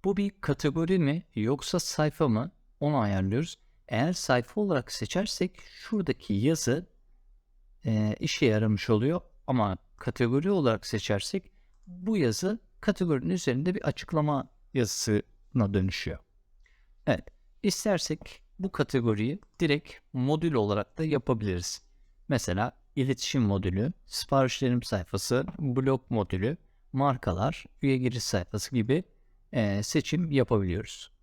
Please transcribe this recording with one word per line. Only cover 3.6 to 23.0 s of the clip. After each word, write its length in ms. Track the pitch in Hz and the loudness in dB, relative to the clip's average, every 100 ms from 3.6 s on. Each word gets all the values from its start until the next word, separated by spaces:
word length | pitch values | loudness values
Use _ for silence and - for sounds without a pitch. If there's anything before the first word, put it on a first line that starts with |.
| _ _ - | _ _ -6
Eğer 260 | 113 147 | 0 0
sayfa 480 | 180 - 127 117 - | -2 2 0 0 -4
olarak 300 | 208 151 - | 0 0 -2
seçersek 680 | - 110 180 208 - 185 - | -8 -4 -2 -2 -2 -4 -4
şuradaki 720 | - - - 214 175 - - | -20 -18 -4 -2 0 -4 -2
yazı, 560 | 101 123 160 - 139 180 _ _ _ _ - _ _ _ - - | 0 2 2 0 -2 -4 _ _ _ _ -20 _ _ _ -8 -2
e, 300 | 110 107 107 | 0 0 -2
işe 260 | - - 135 | -4 2 4
yaramış 440 | 107 110 104 - | 4 2 0 2
oluyor. 320 | 110 127 175 - - - | 2 2 -2 -6 -18 -2
Ama 300 | 127 104 92 _ - | 0 0 -2 _ -10
kategori 540 | - - 120 131 175 | -8 0 2 2 2
olarak 340 | 196 135 110 - | 2 2 0 -2
seçersek 680 | 107 - 104 - 196 - _ _ _ - | -6 0 -2 0 -6 -8 _ _ _ -20
bu 300 | 180 185 220 | -8 -2 2
yazı 420 | 127 107 185 220 _ _ | 2 2 -2 -4 _ _
kategorinin 520 | - 196 180 139 160 | -2 0 2 0 0
üzerinde 420 | 180 - 123 170 190 | 0 0 0 0 -2
bir 60 | |
açıklama 680 | - - - 165 151 143 - _ - | -4 -4 -4 0 2 0 -4 _ -6
yazısına 1000 | 135 113 - - 104 - - - 127 101 | 0 0 0 0 0 -2 -16 -4 0 2
dönüşüyor. 460 | 98 95 - - - _ _ _ _ - _ _ - - | 2 2 -2 -6 -8 _ _ _ _ -20 _ _ -8 -2
Evet, 200 | 104 - _ _ _ | -2 -2 _ _ _
istersek 800 | 208 - 220 180 - 156 - - _ - | -2 -2 0 0 -2 -6 -8 -20 _ -8
bu 120 | 185 | -8
kategoriyi 680 | - 147 135 117 104 113 165 - _ | -2 0 2 2 0 0 -4 -10 _
direkt 340 | 165 143 - - _ | 0 0 -2 -20 _
modül 400 | 127 127 156 170 | -2 0 2 2
olarak 440 | 135 104 101 101 - | 2 2 0 -2 -4
da 80 | 160 | -2
yapabiliriz. 760 | 143 - 120 107 90 87 - _ _ - _ - | 0 0 -2 0 -2 -4 -10 _ _ -20 _ -2
Mesela 520 | 127 - 90 120 - _ | -2 0 0 -2 -4 _
iletişim 460 | - | -2